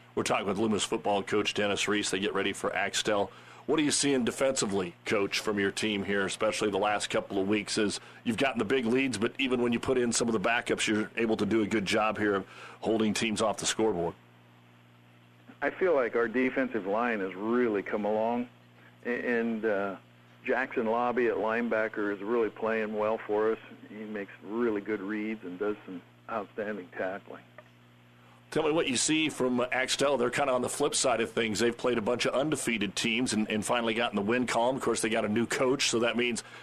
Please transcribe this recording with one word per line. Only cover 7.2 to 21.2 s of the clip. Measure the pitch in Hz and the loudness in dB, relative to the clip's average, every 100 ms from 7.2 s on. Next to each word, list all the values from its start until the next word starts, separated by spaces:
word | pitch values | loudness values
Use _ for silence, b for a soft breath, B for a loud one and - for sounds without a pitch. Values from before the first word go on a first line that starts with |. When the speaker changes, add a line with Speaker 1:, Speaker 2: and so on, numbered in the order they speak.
| 98 98 | -2 -2
Speaker 1:
of | 95 | 0
weeks? | 107 104 - | 0 0 0
As | 104 - B B | 0 -2 B B
you've | 127 110 | -4 0
gotten | 135 117 | 0 0
the | |
big | 104 131 | 0 0
leads, | 113 127 135 107 | 2 2 0 0
but | 117 - | -4 -2
even | 135 123 | -2 0
when | 120 | 0
you | 117 | 0
put | - 127 | 2 2
in | 120 | 2
some | 113 117 | 0 0
of | |
the | 110 | 0
backups, | 110 120 - 104 - | 2 0 0 -2 2
you're | 107 104 - | 0 0 -2
able | 113 107 | 0 0
to | 101 | 2
do | 113 | 2
a | 101 | 2
good | 110 90 | 0 0
job | 107 107 98 | 2 0 2
here | 104 | 2
of | 98 95 B B B | 2 -2 B B B
holding | - 113 110 | -2 2 2
teams | - 113 104 | 2 0 2
off | 110 95 | 0 0
the | - | -2
scoreboard. | - 110 87 85 - - - - - - - - - - - - - - - | 2 2 2 -2 -6 -20 -20 -20 -20 -20 -20 -20 -20 -20 -20 -20 -20 -20 -6
Speaker 2:
I | 143 | -6
feel | - 185 | 0 2
like | 147 117 117 | 4 2 2
our | 117 | 2
defensive | 123 127 131 127 113 95 | 2 0 0 -2 -2 0
line | 107 117 110 | 0 0 -2
has | 95 92 | -4 -4
really | 110 120 120 104 | 0 2 4 2
come | 92 107 | 0 -2
along, | 104 110 113 120 123 - - B B B 120 | 0 0 0 0 -4 -12 -20 B B B -6
a-, | 120 123 117 | -4 0 0
and, | 117 110 | 0 0
uh, | 110 98 98 92 - - - - | 0 0 -2 -6 -14 -20 -20 -12
Jackson | - 120 127 - 110 | -2 0 0 -2 0
Lobby | 117 120 120 | 2 2 2